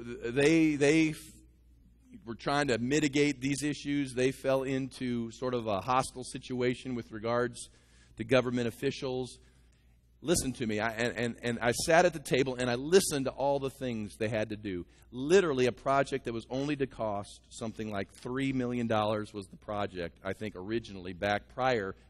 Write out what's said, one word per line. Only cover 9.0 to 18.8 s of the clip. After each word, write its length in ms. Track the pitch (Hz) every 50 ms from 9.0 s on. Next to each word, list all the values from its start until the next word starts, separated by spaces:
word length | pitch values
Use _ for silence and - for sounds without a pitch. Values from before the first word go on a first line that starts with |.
| 143 131 127 127 127 123 - - - - _ _ _ _ _ _ _ _ _ _ _ _ _ _
Listen 320 | - 139 175 170 - 131 123
to 120 | - 120
me. 140 | 110 107 107
I, 100 | 107 117 110
and, 240 | 110 120 120 87
and, 200 | 104 120 117 113 - 113
and 160 | 120 120 117
I 120 | 113 123 117
sat 340 | - - 165 160 170 180
at 60 | 175 165
the 60 | 160
table 380 | - - 160 127 131 135 127
and 140 | 120 127 123
I 40 | 120
listened 520 | 123 135 156 175 196 185 - 156 139 135
to 60 | 131 -
all 260 | - 131 143 139 139
the 120 | 135 135
things 460 | - - 135 127 117 110 107 98 -
they 120 | - 113 107
had 200 | 117 107 110 110
to 80 | 107
do. 300 | 104 104 101 92 87 85 - _ - - - 117
Literally 520 | 123 135 147 180 202 180 160 135 127 123
a 60 | 123 117
project 520 | - - 135 135 139 139 - 139 131 -
that 80 | 123 113
was 140 | 117 - -
only 260 | 127 131 139 147 147
to 100 | 139 135
cost 560 | 127 - - 113 107 101 101 101 - - - _ -
something 400 | - - 120 113 104 - 110 107
like 200 | 104 98 98 - -
three 400 | - - 123 127 135 135 135 135
million 320 | 131 123 120 123 123